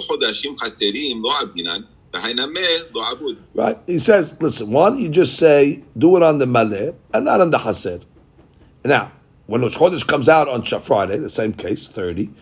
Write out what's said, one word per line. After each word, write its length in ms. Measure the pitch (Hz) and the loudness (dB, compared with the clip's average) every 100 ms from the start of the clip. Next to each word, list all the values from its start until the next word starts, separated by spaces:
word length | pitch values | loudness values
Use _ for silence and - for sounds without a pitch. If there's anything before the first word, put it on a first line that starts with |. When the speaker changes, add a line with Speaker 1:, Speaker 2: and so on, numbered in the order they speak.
| - | -2
Speaker 1:
חודשים 500 | 220 - - 143 139 | -2 -2 -4 -8 -6
חסרים 640 | 117 - 104 110 147 117 | -6 -2 -2 -2 -6 -4
לא 160 | 110 143 | -4 -2
עבדינן, 400 | 107 87 - 87 - _ _ | -4 -6 -6 -8 -10 _ _
והנמר 720 | - 113 120 135 175 180 165 - - | -8 -4 -4 -4 -2 -2 -2 -4 -8
לא 140 | 110 | -6
עבוד. 300 | 127 151 - - - | -6 -8 -10 -10 -4
Speaker 2:
Right. 220 | 104 113 - | -4 -4 -4
He 120 | 175 | -2
says, 340 | - 208 156 - | 4 2 2 -4
"Listen, 280 | 160 - 107 | -4 -4 -2
why 180 | 127 190 | 2 2
don't 100 | 277 | 2
you 100 | 185 | 0
just 280 | 156 190 - | 2 2 4
say, 460 | 160 143 143 - - - | 4 6 4 0 -12 2
do 200 | 156 185 | 4 6
it 60 | |
on 140 | 165 151 | 6 4
the 60 | 127 | 2
maleh 480 | 123 110 101 127 - _ | 2 2 -2 -6 -8 _
and 120 | - 285 | -2 0
not 160 | 214 | 2
on 100 | 175 | 2
the 80 | 139 | 2
haser?" 400 | 113 98 98 87 - _ _ _ _ _ _ _ 123 | -2 -6 -6 -10 -16 _ _ _ _ _ _ _ 0
Now, 320 | 135 104 - _ _ - | 0 0 -14 _ _ -6
when 140 | 113 | -2
Rosh 140 | 120 - | -2 2
Chodesh 280 | 180 170 - | 2 2 -2
comes 240 | 147 131 | 2 4
out 180 | 160 143 | 4 4
on 160 | 123 | -2
Sh-, 120 | - 107 | -4 -6
Friday, 420 | - 110 95 104 | 0 0 0 -4
the 100 | 104 | -6
same 260 | - 110 | -4 -4
case, 360 | - 90 104 - | -6 -8 -8 -8
thirty, 400 | - 90 85 - - | -8 -8 -6 -8 -10